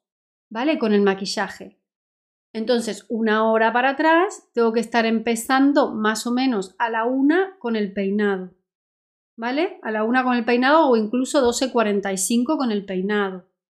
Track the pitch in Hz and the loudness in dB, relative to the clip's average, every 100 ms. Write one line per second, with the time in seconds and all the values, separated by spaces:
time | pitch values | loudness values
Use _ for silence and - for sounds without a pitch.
0 | _ _ _ _ _ 214 285 302 220 208 | _ _ _ _ _ -4 -2 0 2 4
1 | 196 190 196 - 190 - 190 _ _ _ | 2 0 -4 -6 -6 -8 -20 _ _ _
2 | _ _ _ _ _ 226 226 240 226 202 | _ _ _ _ _ -8 -2 0 -2 -8
3 | - 220 220 214 220 220 226 233 262 269 | -8 -2 0 2 2 4 2 2 0 2
4 | 320 330 403 - _ 240 233 226 226 240 | 4 4 2 -4 _ 0 0 0 -2 0
5 | 226 226 220 226 - 262 277 294 247 220 | 0 0 -2 -4 0 2 4 4 2 0
6 | 214 220 240 247 262 220 185 - 233 226 | -2 -2 -2 0 0 -2 -4 -6 -4 -2
7 | 233 262 277 339 381 - 240 226 202 196 | -2 2 2 2 0 -4 -4 -2 -2 -4
8 | 196 202 208 190 185 - _ _ _ _ | -2 0 0 -2 -6 -16 _ _ _ _
9 | _ _ _ - 233 269 381 - 220 214 | _ _ _ -10 -4 -2 -4 -4 -6 -2
10 | 220 254 254 240 233 240 254 320 294 226 | 0 0 2 0 0 2 4 4 4 2
11 | 214 247 254 302 240 233 262 247 208 202 | 0 -2 0 2 2 0 -2 0 0 0
12 | 196 190 - 240 254 311 247 208 190 185 | -2 -4 -2 -2 0 -2 -2 -4 -4 -6
13 | 190 208 196 185 - _ _ | -2 -2 -2 -6 -16 _ _